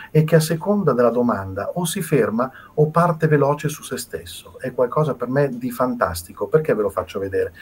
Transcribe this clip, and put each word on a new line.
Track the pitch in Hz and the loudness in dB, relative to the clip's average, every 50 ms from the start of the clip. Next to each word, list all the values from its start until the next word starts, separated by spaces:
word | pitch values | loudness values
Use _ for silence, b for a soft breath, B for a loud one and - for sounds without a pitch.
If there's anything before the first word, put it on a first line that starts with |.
| B B | B B
e | B 156 156 | B 2 4
che | 156 165 | 6 4
a | 160 | 4
seconda | 156 - 165 160 - 196 208 208 185 147 123 | 4 4 -2 -2 0 0 0 2 2 2 2
della | 120 123 117 | 4 4 4
domanda | 113 123 120 120 107 98 95 95 95 95 98 - - | 4 2 0 0 0 -2 -4 -6 -6 -6 -6 -6 -4
o | 170 180 | -4 -4
si | 165 - 196 | -4 -4 -6
ferma | 160 - 156 131 107 101 104 113 127 143 B B B B B | -4 0 2 2 2 2 0 -2 -2 -2 B B B B B
o | - 156 | 2 2
parte | 156 156 170 170 170 160 160 165 | 2 4 2 2 2 2 0 2
veloce | 151 151 143 139 139 147 143 - 147 | 2 4 4 4 2 0 -2 -2 -6
su | - - - | -6 -8 -10
se | - - | -10 -10
stesso. | - - - - - - - - - - - - | -10 -10 -8 -10 -12 -12 -12 -16 -16 -18 -18 -16
È | - - 131 123 | -10 -10 -6 -2
qualcosa | - 127 120 - 151 156 147 123 | 0 0 0 2 0 0 0 -2
per | - 123 | -4 -4
me | 117 131 143 143 139 | -2 0 0 0 0
di | 120 120 123 123 | -2 -4 -8 -6
fantastico. | 120 - 127 127 120 120 101 90 87 - - - - - 101 | -2 -2 -2 -2 0 -2 -2 -2 -4 -6 -10 -12 -8 -8 -6
Perché | - - 156 156 - 120 | 0 2 2 2 2 0
ve | 107 | 0
lo | 104 98 | 0 -2
faccio | - - 95 - - 101 | -2 -4 -6 -6 -6 -6
vedere? | 98 98 95 92 92 - B B | -6 -4 -2 -2 -2 -2 B B